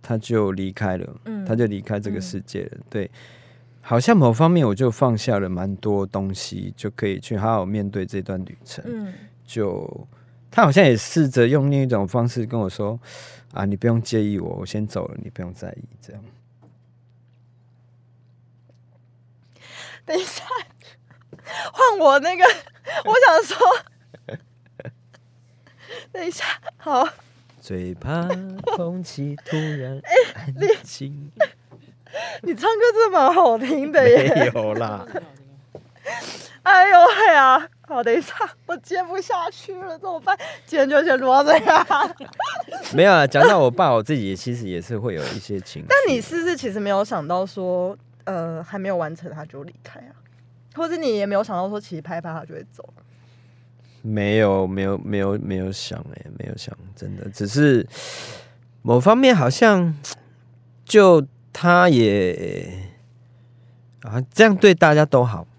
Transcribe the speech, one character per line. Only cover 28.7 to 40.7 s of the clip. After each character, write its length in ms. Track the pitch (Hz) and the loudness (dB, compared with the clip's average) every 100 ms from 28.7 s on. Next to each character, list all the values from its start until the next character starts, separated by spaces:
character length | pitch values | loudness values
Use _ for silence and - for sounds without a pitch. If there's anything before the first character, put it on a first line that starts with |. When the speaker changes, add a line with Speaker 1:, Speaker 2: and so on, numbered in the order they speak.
| 453 | -6
Speaker 1:
空 260 | 170 180 | -6 -8
气 360 | 175 - 143 143 - | -12 -10 -10 -10 -8
突 100 | 156 | -6
然 420 | 156 151 127 135 | -6 -8 -8 -12
Speaker 2:
<laughs> 40 | |
哎， 80 | - 359 480 - - | 0 2 2 -4 -12
你 140 | 131 392 | -4 0
Speaker 1:
安 160 | 427 | 0
静。 480 | - - 139 143 143 - 202 _ _ - | -2 -14 -14 -14 -18 -6 -6 _ _ -20
Speaker 2:
<laughs> 640 | _ _ _ 571 679 - | _ _ _ -14 -14 -12
你 100 | 392 | -8
唱 100 | 233 | -4
歌 180 | 339 453 480 | -2 2 2
真 160 | 427 453 | 2 2
的 80 | 370 | 4
蛮 160 | 269 | 4
好 240 | 349 339 226 | 4 4 2
听 320 | 254 302 285 | -2 -4 0
的 160 | 320 247 | 4 6
耶。 240 | 240 135 - | 6 6 2
Speaker 1:
没 120 | 127 | 2
有 260 | 117 107 | 0 -4
啦。 340 | 107 113 104 92 - 165 - - - _ - | -2 -4 -6 -10 -12 -14 -20 -20 -20 _ -20
Speaker 2:
<laughs> 760 | _ _ - - - - - - | _ _ -12 -12 -12 -16 -18 -8
哎 260 | 349 381 381 | 4 6 8
呦 80 | 359 | 10
喂 360 | 349 403 427 | 8 6 6
啊！ 320 | 311 262 269 311 _ _ | 6 6 4 0 _ _
好， 160 | 277 | -4
等 100 | 233 | 0
一 80 | 233 | 0
下， 120 | 285 - 415 - - | -2 -8 -10 -10 -10
我 100 | 339 | -10
接 260 | - 359 359 | -6 -6 -6
不 120 | 370 | -8
下 280 | 359 392 330 | -6 -4 -6
去 240 | - - 370 | -10 -16 -14
了， 220 | 370 330 | -14 -12
怎 80 | 381 | -10
么 140 | 330 | -8
办？ 180 | - 392 640 - | -4 -4 -4 -16
今 120 | _ | _